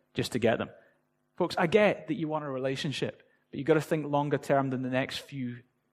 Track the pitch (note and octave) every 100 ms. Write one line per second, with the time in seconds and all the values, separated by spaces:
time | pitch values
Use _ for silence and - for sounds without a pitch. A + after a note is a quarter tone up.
0 | _ - A#2+ A#2+ A2+ C#2+ G2 - _ _
1 | _ _ _ _ E3+ - F3+ G#3+ G#3 -
2 | - D#3 D#3 D#3 D3 C3 C3+ C3+ D#3+ B2+
3 | B2+ - _ _ _ D3 C#3 D#3 D3 E3
4 | C#3+ C#3+ D3 D3 - C#3 C3+ B2+ B2+ B2+
5 | C3+ - - C#3 B2 A#2+ - _ _